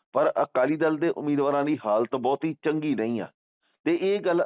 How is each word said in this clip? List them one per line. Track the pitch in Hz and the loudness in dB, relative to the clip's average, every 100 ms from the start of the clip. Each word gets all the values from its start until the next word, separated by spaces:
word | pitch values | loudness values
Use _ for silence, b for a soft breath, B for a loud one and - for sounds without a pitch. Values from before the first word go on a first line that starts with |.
| _ | _
ਪਰ | 131 156 - | 0 0 0
ਅਕਾਲੀ | 151 - - 156 | 0 0 0 2
ਦਲ | 160 156 | 0 0
ਦੇ | 170 | -2
ਉਮੀਦਵਾਰਾਂ | - 147 143 143 143 | -2 -2 0 2 0
ਦੀ | 143 147 110 | 0 -2 0
ਹਾਲਤ | 107 120 131 | 0 0 -2
ਬਹੁਤੀ | 123 139 160 147 | -2 -2 -2 -4
ਚੰਗੀ | 156 156 151 | -2 -2 -2
ਨਹੀਂ | 120 110 117 | -2 -2 -4
ਆ | 85 _ _ _ _ _ - | -6 _ _ _ _ _ -2
ਤੇ | 170 | 0
ਇਹ | 185 202 | 2 0
ਗੱਲ | 170 175 | 0 0